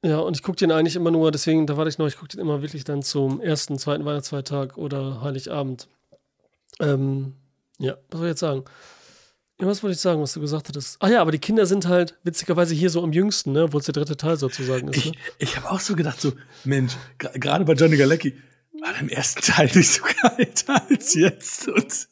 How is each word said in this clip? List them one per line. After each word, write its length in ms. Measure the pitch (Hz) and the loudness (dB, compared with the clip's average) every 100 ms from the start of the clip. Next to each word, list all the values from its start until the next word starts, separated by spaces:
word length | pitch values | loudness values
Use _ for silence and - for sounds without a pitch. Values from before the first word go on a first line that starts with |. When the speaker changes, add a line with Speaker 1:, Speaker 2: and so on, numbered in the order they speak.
Speaker 1:
Ja, 160 | 175 151 | 0 0
und 180 | 180 156 | 0 -4
ich 60 | |
guck 120 | - 175 | -6 0
den 140 | 170 | 2
eigentlich 240 | 160 165 170 | 4 2 0
immer 160 | 165 | 0
nur, 200 | 165 160 | 4 2
deswegen, 340 | 151 - 160 151 | 2 2 2 2
da 100 | 147 | 0
warte 120 | 156 | -2
ich 80 | 143 | -2
noch, 100 | 151 | -4
ich 100 | - | -4
guck 120 | 151 | -16
den 100 | - | -8
immer 220 | 170 147 | -4 -4
wirklich 220 | 147 151 | -4 -10
dann 180 | 135 143 | -6 -6
zum 400 | 139 147 135 135 | -4 0 0 0
ersten, 360 | 185 151 - 139 | -2 -2 -2 -6
zweiten 260 | - 147 147 | -2 -4 -2
Weihnachtsfeiertag 720 | 147 139 143 135 143 135 - | -4 -6 -8 -6 -6 -6 -8
oder 440 | 147 139 135 127 | -6 -6 -6 -6
Heiligabend. 680 | 139 131 135 147 135 123 - _ _ _ _ _ _ _ _ - | -6 -6 -6 -6 -6 -8 -14 _ _ _ _ _ _ _ _ -4
Ähm, 540 | 151 135 135 135 135 - _ _ _ _ | 0 0 0 -2 -6 -12 _ _ _ _
ja, 180 | 135 139 _ | -6 -6 _
was 100 | 165 | -6
soll 80 | 170 | -4
ich 40 | |
jetzt 80 | 160 | -2
sagen? 240 | 165 135 135 - - - - - _ _ _ _ | -2 -2 -6 -20 -20 -20 -20 -20 _ _ _ _
Irgendwas 260 | 190 202 | -2 -2
wollte 100 | 208 180 | -2 -2
ich 60 | |
sagen, 200 | 185 160 | 0 0
was 120 | 143 | -2
du 80 | - | -4
gesagt 260 | 147 156 143 | -4 -4 -6
hattest. 300 | 147 135 - | -10 -10 0
Ah 60 | 196 | 4
ja, 120 | 233 | 4
aber 100 | 160 | 4
die 80 | 151 | 0
Kinder 260 | - 220 190 | 0 2 4
sind 220 | 196 175 | 2 4
halt 300 | 180 170 - | 2 2 -2
witzigerweise 520 | 175 165 - 170 175 160 | -6 -4 -2 2 2 2
hier 140 | 180 | 2
so 120 | 165 | 2
am 100 | 170 | 0
jüngsten, 400 | 156 202 196 - | 2 2 0 0
ne, 100 | 139 165 | 2 2
obwohl's 200 | 147 139 | 0 -2
der 80 | |
dritte 240 | 147 151 147 | -4 -4 -4
Teil 180 | 156 160 | -2 0
sozusagen 520 | 135 - 127 131 139 | -2 -4 -2 -2 -2
ist, 80 | 139 | -2
Speaker 2:
Ich, 80 | 139 | -2
Speaker 1:
ne? 60 | 165 - - | -6 -14 -8
Speaker 2:
ich 160 | 139 131 | -6 -6
hab 160 | - | -6
auch 80 | 190 | -4
so 160 | - 180 | -2 -2
gedacht, 240 | 151 - | -2 -2
so, 140 | 147 - - - 131 | -4 -4 -14 -10 -2
Mensch, 280 | 139 127 - - _ | 0 0 -4 -14 _
gra-, 180 | - - | -10 -6
gerade 240 | 120 180 | 0 2
bei 100 | 160 | 4
Johnny 220 | 147 165 147 | 6 6 6
Galecki, 400 | 139 160 135 127 - _ _ 311 | 6 4 0 -6 -20 _ _ -10
war 100 | 311 | -8
der 100 | - | -6
im 80 | - | -6
ersten 320 | - 135 - | -2 -2 0
Teil 300 | - - 147 | 2 4 6
nicht 160 | - 156 | 6 6
sogar 240 | - - - 233 | 4 0 2 2
<laughs> 40 | - | 2
älter 460 | 247 - - 277 - | -2 0 0 0 2
als 240 | 277 - | 0 2
jetzt? 560 | 156 175 - - - - | 4 2 2 -4 -4 0
Und 380 | - - - - | -2 -2 -6 -8